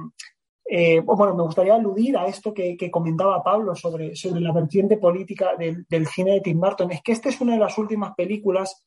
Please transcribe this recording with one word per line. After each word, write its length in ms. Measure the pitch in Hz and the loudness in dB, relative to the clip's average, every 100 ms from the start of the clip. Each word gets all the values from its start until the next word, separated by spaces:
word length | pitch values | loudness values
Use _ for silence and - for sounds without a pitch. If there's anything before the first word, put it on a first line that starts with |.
| 160 - - _ _ _ - | -16 -18 -20 _ _ _ -4
eh, 340 | 180 170 165 - | 2 4 4 4
o 120 | 196 | 4
bueno, 180 | 202 175 | 4 2
me 80 | |
gustaría 320 | 165 165 185 233 | 0 2 4 4
aludir 400 | 208 190 247 233 | 4 0 0 0
a 120 | 185 | -2
esto 260 | 190 214 | -4 -8
que, 240 | 208 180 175 | -4 -4 -4
que 120 | 175 | -4
comentaba 540 | 170 165 165 196 180 | -2 0 0 2 2
Pablo 320 | 180 208 208 165 | 2 0 0 -4
sobre, 400 | 170 160 156 160 | -6 -6 -8 -8
sobre 240 | 190 170 | -6 -2
la 140 | 170 | 0
vertiente 420 | 165 156 196 196 208 | 0 0 2 2 4
política 640 | 180 180 185 202 185 - | 2 0 -4 -2 -2 -2
del, 280 | 165 170 - | -4 -6 -4
del 180 | 165 156 | -2 -2
cine 280 | - 185 196 | 0 0 2
de 40 | |
Tim 180 | 190 165 | 0 0
Burton. 320 | 190 202 180 | 0 0 -4
Es 100 | 165 | -4
que 100 | - | -2
esta 160 | 226 277 | -2 -2
es 140 | - | -2
una 100 | 247 | 0
de 80 | 226 | 0
las 180 | 202 - | 0 -2
últimas 380 | 208 214 196 - | -4 -4 -6 -4
películas 680 | 180 214 208 185 190 - | -4 -2 -2 -2 -4 -10